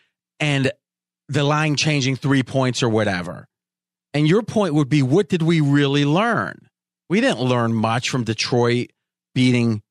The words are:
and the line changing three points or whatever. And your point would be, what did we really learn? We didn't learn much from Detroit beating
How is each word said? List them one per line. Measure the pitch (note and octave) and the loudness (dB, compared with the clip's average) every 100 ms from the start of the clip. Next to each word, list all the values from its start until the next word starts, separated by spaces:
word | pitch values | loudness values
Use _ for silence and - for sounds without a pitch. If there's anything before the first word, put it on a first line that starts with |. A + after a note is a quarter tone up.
| _ _ _ - | _ _ _ -6
and | D3+ C#3 B2+ - _ _ _ _ - | -2 0 -2 -6 _ _ _ _ -6
the | D3 | -2
line | D3 D3+ D#3 C#3+ | 0 0 0 -2
changing | D#3 D3 C3 C3 | 0 0 -2 -2
three | C#3 C3+ | 0 0
points | B2 C3+ B2+ A#2 | 0 0 0 0
or | A#2+ | 0
whatever. | A2 G#2 F#2 F2 - - _ _ _ _ _ _ | 0 -2 -4 -8 -14 -20 _ _ _ _ _ _
And | C#3+ D3+ | 0 2
your | G3+ | 2
point | A3 A3+ F#3+ D3 | 0 -2 0 0
would | C3+ | 2
be, | D3 | 2
what | B2+ E3+ G#3 | 2 0 0
did | F3+ | -2
we | D#3+ E3 | 0 2
really | C#3+ C#3+ C#3+ C#3+ C#3+ | 2 2 2 0 0
learn? | E3 A#3 G#3 F#2 - _ _ _ _ - | 0 0 -2 -4 -10 _ _ _ _ -4
We | F#3 | 0
didn't | C4+ C3 | 0 0
learn | B2+ B2 A#2 | 0 0 0
much | A2+ A2 A#2 - | 0 0 -2 -2
from | C3 | -4
Detroit | A2+ A2 - B2 A#2+ B2 - _ _ _ _ B2+ | -4 -4 -2 0 2 0 -4 _ _ _ _ 0
beating | B2+ B2 A#2 G#2+ - | 2 4 2 -2 -8